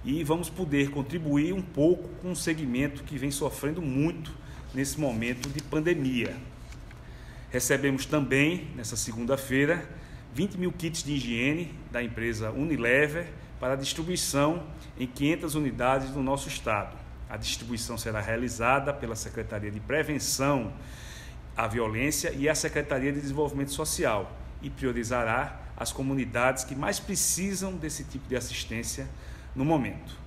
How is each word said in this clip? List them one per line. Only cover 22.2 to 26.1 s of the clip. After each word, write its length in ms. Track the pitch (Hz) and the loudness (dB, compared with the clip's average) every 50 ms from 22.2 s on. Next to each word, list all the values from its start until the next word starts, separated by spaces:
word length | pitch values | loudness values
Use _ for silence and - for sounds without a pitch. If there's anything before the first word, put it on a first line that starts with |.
| - 170 | 0 -2
e 160 | - 135 135 147 | -2 2 2 2
a 80 | 156 | 2
Secretaria 560 | 151 - 156 - 151 147 - 147 135 127 139 | 2 0 0 0 0 0 0 0 0 2 0
de 80 | 143 143 | 0 0
Desenvolvimento 520 | 147 139 139 143 151 143 143 139 139 139 | -2 -2 0 0 0 0 0 -2 -2 -2
Social 640 | - - 156 156 - - 170 131 110 104 95 90 - - - - - - | -2 -2 -2 -2 0 2 2 2 2 2 0 -2 -8 -10 -10 -10 -10 -8
e 80 | - 139 | -8 -8
priorizará 920 | 127 - - 131 120 117 117 110 127 123 117 113 113 123 139 147 - - - - - | -6 -2 0 0 0 0 0 0 0 0 2 2 2 2 2 0 -4 -10 -12 -12 -8
as 160 | - - - | -6 -6 -4
comunidades 720 | - - 135 135 | -4 -2 -2 0